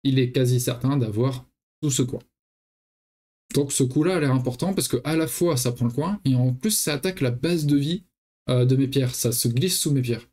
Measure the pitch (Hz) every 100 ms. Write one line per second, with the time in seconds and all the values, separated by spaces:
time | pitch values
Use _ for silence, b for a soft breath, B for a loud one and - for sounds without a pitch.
0 | 139 131 127 131 127 123 123 120 131 143
1 | 110 104 131 127 - _ _ _ 151 123
2 | 127 - - _ _ _ _ _ _ _
3 | _ _ _ _ _ 139 143 - 127 151
4 | 165 180 143 131 123 120 175 185 139 120
5 | 143 160 160 - 175 139 - 123 117 131
6 | 165 208 135 127 127 127 110 - - 143
7 | 190 185 131 123 165 175 147 143 143 180
8 | _ _ _ _ - 127 123 131 135 135
9 | 127 - 117 117 123 120 185 - 156 139
10 | 120 113 -